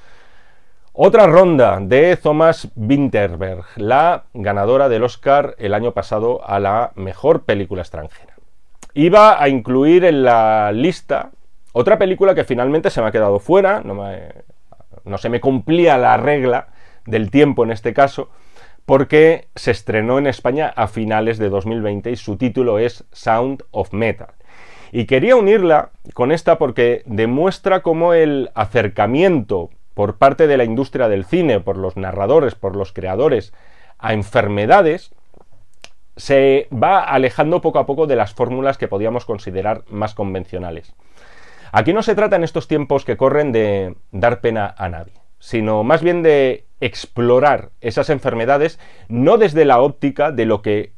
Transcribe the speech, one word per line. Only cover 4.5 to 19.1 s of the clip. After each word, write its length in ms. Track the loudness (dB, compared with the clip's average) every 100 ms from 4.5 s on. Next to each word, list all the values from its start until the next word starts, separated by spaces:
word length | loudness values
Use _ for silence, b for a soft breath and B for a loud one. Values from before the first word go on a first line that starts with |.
| -2 0 2 2
del 160 | 0
Oscar 520 | -2 -4 0 2 0 -6
el 160 | -4
año 200 | -2 -2
pasado 540 | -4 -6 -4 -2 -4 -4
a 120 | -4
la 320 | -2 -2 -4 -8
mejor 480 | -12 -4 0 0
película 380 | 0 -4 -4 -8
extranjera. 540 | -10 -12 -14 -16 -20 -20 -20 -20 -20 -20 -10
Iba 480 | 0 4 6 6 6
a 60 | 2
incluir 540 | 0 0 2 4 4 4
en 180 | 4
la 480 | 4 4 4 2 0
lista 580 | 0 -2 -2 -4 -6 -6 -16 -20 -20 -6
otra 240 | -2 2 2
película 380 | 2 2 2 2
que 80 |
finalmente 460 | 0 0 0 0 0
se 120 | -2
me 60 | 0
ha 40 |
quedado 280 | 2 2 0
fuera, 420 | 2 2 2 0
no 120 | -6 -10
me, 320 | -10 -12 -16 -20 -20 -20 -20 -20 -20 -12 -8
no 120 | -6
se 120 | -4
me 100 | -2
cumplía 580 | 0 -2 0 2 4 4
la 200 | 4 2
regla 500 | 2 0 0 -2 -4 b b b b
del 260 | -4 0
tiempo 320 | 4 4 2
en 80 | -2
este 220 | -2 -4
caso, 360 | 0 0 0 -12 b b b b b 0
porque 600 | 2 4